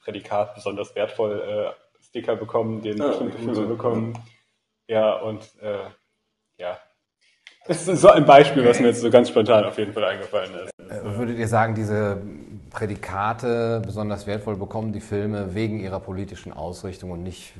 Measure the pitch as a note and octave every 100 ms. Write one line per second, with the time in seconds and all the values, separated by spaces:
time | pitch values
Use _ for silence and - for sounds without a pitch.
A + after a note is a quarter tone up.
0 | - G2+ - G2+ G#2 G#2 G2 G2+ - -
1 | G#2+ - G#2+ G#2 G2+ G#2 F#2+ - _ _
2 | _ A#2+ A#2 A2 A2+ A#2 A2+ A2 G#2+ G#2+
3 | C#3+ - A#2+ A2+ A#2+ G#2+ G#2+ A#2 B2 A2+
4 | A2+ A#2 - _ _ _ _ _ - A2
5 | G#2+ - A2 G#2 - _ G#2+ G2+ G2 -
6 | _ _ _ _ _ - F2+ F#2 _ _
7 | _ _ _ _ - _ - D#3+ E3+ F3+
8 | F#3+ E3 C#3+ C#3+ D3 C#3+ A#2+ A#2+ A#2+ A2+
9 | A#2 A#2+ A#2 A#2+ G#2 A2 G2 - G#2 G#2+
10 | F#2+ G2 F#2 G#2 F#2 F2 F#2 - F#2 G#2
11 | G#2 G#2 A#2 A#2 A2 A2+ A2+ A2 G#2+ G#2+
12 | G#2 G2 G2+ D2 - G#2 - - G#2+ G2+
13 | - F#2+ G#2 A#2 B2 A#2 A2+ A2+ F#2+ G2+
14 | G#2+ G2 - G#2 A2 G2 G2 A2+ A2 G2+
15 | - G2+ G#2 G#2 F#2+ G2 A2+ G#2+ F#2+ F#2+
16 | - F#2+ G2 - - - E2 F2+ F#2+ F2+
17 | F#2 F2 F#2 F2+ -